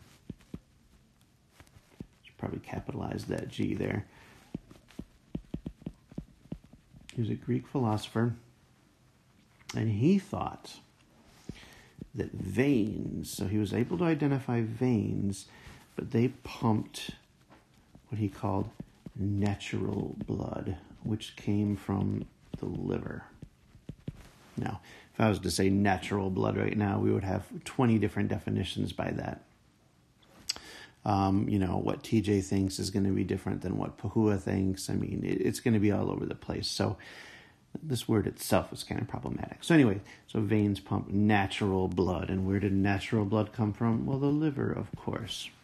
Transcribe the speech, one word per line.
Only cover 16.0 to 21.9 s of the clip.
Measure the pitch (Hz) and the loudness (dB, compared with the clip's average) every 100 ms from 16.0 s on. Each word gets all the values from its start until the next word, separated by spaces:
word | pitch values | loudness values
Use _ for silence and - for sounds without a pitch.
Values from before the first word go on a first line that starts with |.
| - | -2
they | 117 120 | 2 2
pumped | - - - 113 110 - - - - _ _ _ - _ _ _ - - | 0 -12 -2 2 2 0 -8 -12 -12 _ _ _ -20 _ _ _ -20 -8
what | 107 | -2
he | 101 | -2
called | - 101 98 110 - - _ - - | -2 -2 0 -2 -8 -16 _ -16 -4
natural | 98 101 104 104 - 104 104 101 101 - | -2 2 0 0 -4 -4 -2 -2 -4 -6
blood, | - - - - - 90 - - | -4 -4 -4 -6 -6 -8 -10 -10
which | - 107 - | -4 -4 -6
came | - - 104 104 | -8 -2 2 2
from | 98 - | 0 0